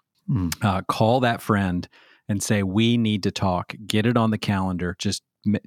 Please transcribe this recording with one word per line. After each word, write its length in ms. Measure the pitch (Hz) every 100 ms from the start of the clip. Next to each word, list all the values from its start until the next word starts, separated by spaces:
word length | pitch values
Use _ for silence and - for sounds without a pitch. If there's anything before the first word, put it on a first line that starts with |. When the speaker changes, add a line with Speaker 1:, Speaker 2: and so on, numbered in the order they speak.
| _ _ -
Speaker 1:
Mm. 240 | 123 87 -
Speaker 2:
Uh, 160 | 107 92
call 380 | - - 113 127
that 220 | 123 107
friend 440 | - 104 95 90 87 - - _ -
and 140 | 101
say, 200 | - 107
"We 340 | 95 101 113 120
need 260 | 110 104
to 60 | 101
talk." 440 | - 98 90 - - 104
Get 200 | 107 113
it 100 | 120
on 140 | 110
the 80 | 107
calendar. 580 | - 98 95 90 90 87
Just, 240 | 101 - - _ 104
m-, 100 | 104